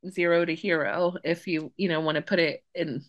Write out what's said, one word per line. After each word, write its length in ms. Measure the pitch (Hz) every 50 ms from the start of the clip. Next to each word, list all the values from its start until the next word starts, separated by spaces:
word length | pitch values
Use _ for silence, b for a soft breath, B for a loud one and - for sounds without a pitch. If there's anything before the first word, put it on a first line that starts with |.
| - 185
zero 360 | 185 190 175 170 170 170 170
to 100 | 165 160
hero, 600 | 160 - 202 170 160 143 98 - 165 185 175 180 - -
if 240 | 151 170 170 -
you, 260 | 190 170 156 156 143 _
you 140 | - 196 185
know, 100 | 165 156
wanna 220 | 160 156 151 147
put 180 | - - 208 180
it 240 | 165 151 - - _ _ _
in 280 | 180 170 156 123 139 -